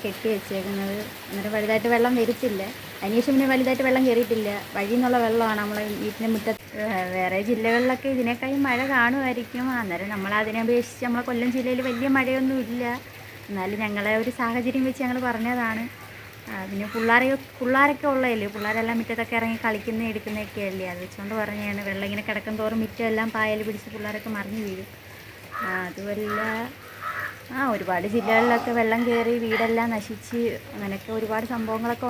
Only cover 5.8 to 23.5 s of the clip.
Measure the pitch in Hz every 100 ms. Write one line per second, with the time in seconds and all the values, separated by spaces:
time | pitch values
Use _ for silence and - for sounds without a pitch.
5.8 | 214 208 208 208 226 214 220 214 - 214
6.8 | 214 185 180 185 185 190 208 220 226 233
7.8 | 254 254 269 262 233 240 262 277 277 240
8.8 | 269 262 233 269 262 247 220 247 254 247
9.8 | 202 170 196 208 196 208 214 220 226 240
10.8 | 240 - 247 240 247 240 247 254 247 254
11.8 | 254 233 269 269 254 262 262 262 220 240
12.8 | 240 247 - - - - - 202 185 208
13.8 | 214 208 202 220 233 240 233 240 247 262
14.8 | 262 262 254 247 247 233 233 247 226 220
15.8 | 247 - - - - - - 202 190 196
16.8 | 208 226 226 233 262 269 - - 247 262
17.8 | 285 285 294 269 254 226 202 208 208 220
18.8 | 226 233 233 233 220 233 226 226 233 214
19.8 | 220 220 226 214 214 214 208 214 196 190
20.8 | 185 175 185 - 202 220 208 208 208 202
21.8 | 196 196 202 202 214 214 214 220 220 226
22.8 | 214 - 226 220 226 220 214